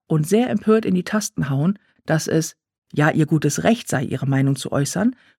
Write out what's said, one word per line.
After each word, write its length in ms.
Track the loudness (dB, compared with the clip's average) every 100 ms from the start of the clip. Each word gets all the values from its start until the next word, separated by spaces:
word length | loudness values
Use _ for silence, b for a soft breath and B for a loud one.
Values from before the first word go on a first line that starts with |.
| -2
und 200 | 0 2
sehr 240 | 2 2
empört 340 | -2 2 2
in 100 | 2
die 100 | -2
Tasten 460 | -2 -4 -4 -4 -2
hauen, 280 | 0 0 -2 b b
dass 220 | -2 -2 0
es 300 | -2 -2 -8 _ _ _
ja 180 | 0 2
ihr 160 | 2 2
gutes 380 | 2 0 0
Recht 240 | 0 0 -2
sei, 160 | -4
ihre 220 | -4 -4 -2
Meinung 300 | 0 0 -2
zu 160 | -4
äußern, 440 | -4 -2 -2 -2 -2 b